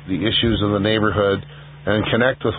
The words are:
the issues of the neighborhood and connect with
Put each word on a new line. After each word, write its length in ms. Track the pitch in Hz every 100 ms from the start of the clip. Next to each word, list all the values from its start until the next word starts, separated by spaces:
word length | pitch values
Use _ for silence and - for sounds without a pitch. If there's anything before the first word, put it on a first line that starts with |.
| -
the 80 | 90 104
issues 360 | 104 120 101
of 80 | 104
the 80 | 104
neighborhood 640 | 101 110 104 104 101 98 - - - - -
and 180 | 107 101
connect 340 | 113 127 131
with 100 | 117